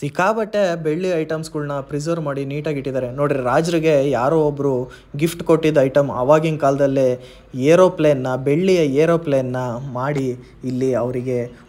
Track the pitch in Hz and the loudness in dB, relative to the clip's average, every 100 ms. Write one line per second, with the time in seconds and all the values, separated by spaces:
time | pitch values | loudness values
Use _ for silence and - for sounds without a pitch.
0 | 143 - 185 226 214 208 190 170 156 160 | -8 -2 0 0 -2 0 0 -2 -2 -2
1 | 185 165 156 160 160 151 147 139 135 147 | -2 -2 -2 -6 -6 -8 -6 -6 -6 -6
2 | 151 170 147 139 139 147 156 143 131 131 | -4 -4 -4 -6 -6 -6 -4 -4 -4 -4
3 | 127 131 147 139 127 156 165 170 160 143 | -6 -2 -2 0 2 2 2 0 2 2
4 | 143 120 131 160 147 143 143 127 127 - | 2 2 2 2 2 0 -2 -2 -4 -12
5 | - 143 165 170 170 160 156 156 135 143 | -14 -4 -2 -2 2 2 4 2 4 2
6 | 139 113 127 156 160 147 139 139 139 135 | 0 -2 4 4 4 0 0 2 2 2
7 | 127 123 - - - 131 139 175 185 180 | 0 0 -8 -20 -14 -2 4 6 6 4
8 | 151 139 131 131 135 147 190 180 147 135 | 2 2 0 -2 0 0 2 2 2 2
9 | 160 165 160 135 127 127 127 117 139 123 | 2 2 2 -2 0 -4 -4 -6 -8 -6
10 | 131 143 131 123 - - 127 127 131 117 | -4 -4 -4 -6 -12 -12 -8 -2 0 0
11 | 120 123 123 123 120 - | -2 -4 -4 -4 -6 -12